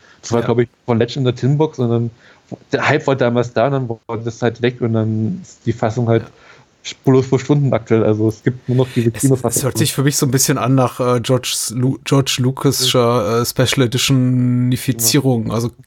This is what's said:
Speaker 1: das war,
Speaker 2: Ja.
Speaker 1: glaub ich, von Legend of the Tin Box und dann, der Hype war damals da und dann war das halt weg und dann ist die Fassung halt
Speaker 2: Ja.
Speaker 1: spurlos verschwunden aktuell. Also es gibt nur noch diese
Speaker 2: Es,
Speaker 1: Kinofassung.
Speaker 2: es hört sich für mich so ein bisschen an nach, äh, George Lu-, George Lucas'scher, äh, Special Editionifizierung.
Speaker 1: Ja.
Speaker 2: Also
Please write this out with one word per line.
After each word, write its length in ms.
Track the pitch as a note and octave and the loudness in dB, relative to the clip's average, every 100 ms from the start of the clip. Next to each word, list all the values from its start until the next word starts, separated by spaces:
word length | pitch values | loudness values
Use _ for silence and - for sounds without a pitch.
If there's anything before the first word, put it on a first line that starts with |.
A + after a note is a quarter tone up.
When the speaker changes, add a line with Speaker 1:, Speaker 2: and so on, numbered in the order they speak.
| _ - | _ -18
Speaker 1:
das 120 | - | -4
war, 80 | A#2 | -2
Speaker 2:
Ja. 60 | C3 | 0
Speaker 1:
glaub 120 | A#2 | 0
ich, 100 | A#2+ _ | 0 _
von 140 | - A#2 | -2 0
Legend 280 | A#2+ D3+ B2+ | 0 -2 -2
of 80 | B2+ | -2
the 40 | |
Tin 160 | B2+ D3 | 0 0
Box 200 | D#3 C#3+ | 0 -2
und 120 | A#2+ | -2
dann, 200 | A#2 A#2 - - - - - - | 0 -2 -8 -20 -20 -18 -18 -6
der 160 | C3 - | -2 0
Hype 180 | D3+ D3 | 0 0
war 100 | B2+ | 0
damals 360 | B2 A#2+ A#2+ | 2 0 0
da 140 | A2 B2+ | 0 0
und 60 | |
dann 160 | C#3 B2 | 0 -4
war 280 | A2+ - A2+ | -8 -8 -8
das 240 | A#2 - | -8 -2
halt 180 | A#2+ A#2 | -2 0
weg 200 | A#2+ B2 | -2 -2
und 120 | B2 | -2
dann 440 | A2+ A2 A2 A2 - | 0 0 -2 -2 -6
ist 180 | - - | -10 -10
die 80 | A#2+ | -6
Fassung 360 | A2 A2+ A#2 A2+ | -2 -2 -2 0
halt 160 | A2+ | 0
Speaker 2:
Ja. 40 | - - - - _ _ | -2 -18 -20 -20 _ _
Speaker 1:
spurlos 440 | - - - C3 B2+ | -16 -4 2 4 4
verschwunden 460 | C3 - D3 C#3 | 0 0 0 2
aktuell. 280 | A2+ A2+ A2+ | 0 0 2
Also 240 | G#2+ G#2+ A2 | 2 2 0
es 120 | G#2+ | -2
gibt 240 | - B2+ - | -4 -4 -2
nur 120 | B2 | 0
noch 100 | B2+ | 0
diese 160 | B2 A2+ | 0 -2
Speaker 2:
Es, 60 | A2+ | 0
Speaker 1:
Kinofassung. 380 | C3+ C3 A#2+ - | 0 2 0 -2
Speaker 2:
es 60 | |
hört 120 | C3 - | -2 0
sich 140 | D3+ | -2
für 100 | - | 0
mich 140 | C#3 C#3 | -2 0
so 80 | |
ein 60 | C#3+ | 0
bisschen 260 | C3 - C3 | 0 0 0
an 180 | A#2 | 2
nach, 240 | C3+ B2 - | 2 2 0
äh, 220 | B2 B2 | 0 0
George 340 | A2+ B2+ - - - | 0 -2 -2 -6 -6
Lu-, 240 | A#2 B2+ - | -2 -2 -2
George 340 | - C#3 C3+ - | 0 0 0 0
Lucas'scher, 1040 | B2+ C3+ C#3+ B2 - B2+ A#2 A#2+ G2 A#2 | -2 0 0 0 0 2 2 2 0 -2
äh, 20 | |
Special 420 | A#2+ - B2+ - A#2+ | -2 0 0 2 0
Editionifizierung. 1600 | B2 - C3+ B2+ B2+ B2 B2 B2 B2 - A2+ A#2 D3 C3 A#2+ A2 | 0 0 2 2 2 2 2 2 0 -2 -2 0 2 2 0 -2
Speaker 1:
Ja. 40 | |
Speaker 2:
Also 160 | A2 A#2 - | -4 -4 -8